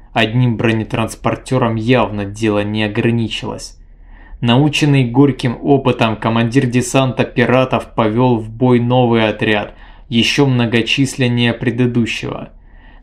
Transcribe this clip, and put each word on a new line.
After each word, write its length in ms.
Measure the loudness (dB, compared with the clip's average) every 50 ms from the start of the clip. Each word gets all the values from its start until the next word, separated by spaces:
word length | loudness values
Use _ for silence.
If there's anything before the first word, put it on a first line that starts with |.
| -18 -6 -2
одним 420 | 0 0 0 2 0 2 2 0
бронетранспортером 1200 | 0 0 0 0 0 -4 -4 -4 -4 -4 -6 -8 -6 -4 -4 -4 -4 -6 -4 -2 0 0 0 -2
явно 480 | -2 0 0 2 2 0 0 -2 -6 -8
дело 400 | -8 -6 -2 -2 0 0 0 -2
не 180 | -2 -2 -2 -4
ограничилось. 960 | -2 -2 -2 0 0 0 0 -2 -4 -6 -8 -10 -10 -10 -12 -14 -18 -20 -20 -20 -20 -20 -20 -20 -20 -20 -20 -20 -20 -10 -4
Наученный 640 | 0 2 4 4 4 2 2 0 2 2 4 2 2
горьким 540 | 2 4 4 4 4 2 0 -4 -4 -4 -4
опытом, 560 | 0 0 0 2 2 0 0 0 0 -2 -2
командир 500 | -2 -2 -2 0 0 0 2 2 0 0
десанта 580 | 2 0 0 -2 0 0 0 0 0 0 -2 -4
пиратов 680 | -2 0 0 2 2 2 2 2 0 -2 -4 -4 -4 -4
повел 440 | -2 -2 0 2 2 2 2 2 0
в 100 | -2 -8
бой 300 | -4 0 2 4 4 4
новый 500 | 2 2 2 2 2 4 2 2 2 0
отряд, 460 | 0 0 0 0 0 0 -2 -6 -12 -20 -20 -20 -20 -20 -10 -2
еще 380 | 0 0 0 0 2 2 2
многочисленнее 1040 | 2 2 2 0 2 0 0 0 0 0 0 -2 -2 0 -2 -2 0 2 2 0 0 0
предыдущего. 960 | -2 -4 -4 -2 0 -2 0 0 0 -2 -2 -4 -8 -8 -8 -10 -10 -12 -14 -20 -20 -20 -20 -20 -20 -20 -20 -20 -14